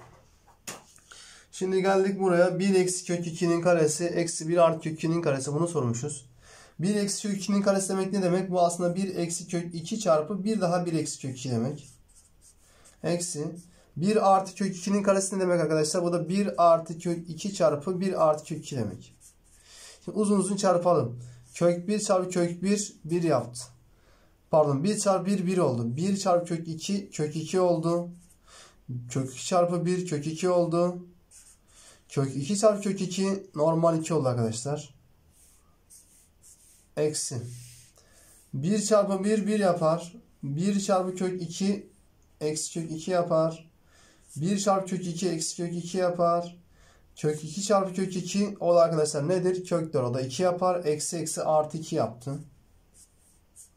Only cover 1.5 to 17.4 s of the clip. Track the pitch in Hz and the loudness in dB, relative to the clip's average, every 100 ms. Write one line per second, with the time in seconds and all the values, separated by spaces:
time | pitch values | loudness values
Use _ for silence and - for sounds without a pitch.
1.5 | - 185 190 190 196 196 190 190 175 185 | -6 -2 2 4 4 2 2 4 4 4
2.5 | 165 196 185 180 - - 175 170 160 175 | 4 4 4 4 0 -2 -4 -4 -2 0
3.5 | 170 170 175 151 - 170 180 170 - 160 | 2 4 4 4 2 -2 -2 -2 -4 0
4.5 | 175 165 160 160 156 160 165 165 135 131 | 4 4 4 -4 -4 -2 0 0 -2 -2
5.5 | 143 170 156 123 113 147 - - _ - | -2 -2 0 -2 -2 -6 -10 -14 _ -20
6.5 | - - - 170 208 202 - 208 196 190 | -20 -18 -4 -2 0 0 -2 -4 -4 0
7.5 | 202 196 196 190 190 190 202 180 180 185 | 2 4 2 0 -2 -2 0 2 0 0
8.5 | 180 175 - 175 175 196 175 170 - 170 | 2 2 2 -2 -2 -2 -2 -4 -6 -6
9.5 | 175 170 170 160 220 185 156 147 202 190 | -6 -6 -8 -6 -2 2 2 2 -4 -2
10.5 | 214 180 180 170 160 151 - 135 120 131 | 0 0 0 0 -2 -2 -6 -10 -8 -4
11.5 | 117 127 151 - - _ _ _ _ - | -2 -2 -6 -14 -20 _ _ _ _ -20
12.5 | _ _ _ - _ 160 175 - 147 156 | _ _ _ -20 _ -4 -4 -4 -6 -8
13.5 | - - _ _ - 185 220 196 190 190 | -10 -16 _ _ -4 0 4 6 4 2
14.5 | - 190 - - 202 202 196 196 196 185 | -4 -4 -4 -2 2 4 2 0 0 2
15.5 | 175 156 156 156 190 175 170 160 190 202 | 2 2 2 2 0 0 0 0 0 0
16.5 | - 170 165 160 165 175 170 175 160 | 4 6 6 2 -6 -4 -4 -6 -8